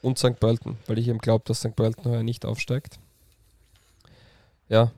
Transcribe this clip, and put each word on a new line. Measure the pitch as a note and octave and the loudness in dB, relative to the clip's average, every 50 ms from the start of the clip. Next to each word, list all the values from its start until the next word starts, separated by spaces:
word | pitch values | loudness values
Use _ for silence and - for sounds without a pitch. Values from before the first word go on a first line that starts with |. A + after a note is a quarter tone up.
und | - B2+ B2+ | -2 -2 0
Sankt | - - B2 A#2 - | 2 2 0 2 2
Pölten, | - A2+ A#2 A2+ - - - - - | 2 2 2 0 -2 -8 -10 -8 -6
weil | - A2 | -4 -4
ich | A2 A#2 A#2+ | -2 -2 -2
eben | A#2 A2 | -2 -2
glaub, | - A2+ A2+ A2+ - | 0 2 2 2 0
dass | - A2 - | -2 -4 -4
Sankt | - A2+ - | -4 -4 -2
Pölten | - A2 A2 A2+ - - | 0 0 0 0 -2 -4
heuer | B2+ A#2 A#2 A2+ | -2 -2 -2 -2
nicht | A#2 A#2 - - | -4 -4 -6 -6
aufsteigt. | G#2+ A2 - - - A#2 C#3 - - - - - _ _ _ _ _ _ _ _ _ _ _ _ _ _ _ _ _ _ _ _ - - _ - _ _ _ _ _ _ _ _ | -6 -6 -4 -4 -4 -4 -4 -6 -10 -18 -20 -20 _ _ _ _ _ _ _ _ _ _ _ _ _ _ _ _ _ _ _ _ -20 -20 _ -20 _ _ _ _ _ _ _ _
Ja, | - A2 A2 A#2+ A#2 - | 2 4 4 4 4 0